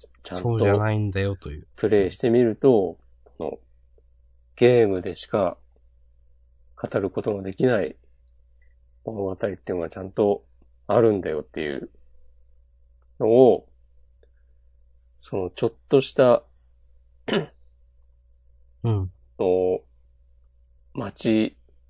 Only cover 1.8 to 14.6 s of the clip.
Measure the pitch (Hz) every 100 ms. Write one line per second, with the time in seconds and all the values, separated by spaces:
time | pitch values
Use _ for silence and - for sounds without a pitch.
1.8 | 107 104 92 - 120 120 117 104 135 113
2.8 | 87 85 _ _ _ - 78 - _ _
3.8 | _ _ _ _ _ _ _ - 123 123
4.8 | 107 92 95 85 - 110 90 - _ _
5.8 | _ _ _ _ _ _ _ _ - -
6.8 | - 110 98 - 113 101 95 - 127 110
7.8 | 80 - _ _ _ _ _ _ _ _
8.8 | _ _ - 110 95 92 104 90 - 90
9.8 | 82 101 92 - 101 101 _ _ _ _
10.8 | - 107 113 101 87 78 - - 78 69
11.8 | - _ - - - - _ _ _ _
12.8 | _ _ _ - 110 120 127 92 - _
13.8 | _ _ _ _ _ _ _ _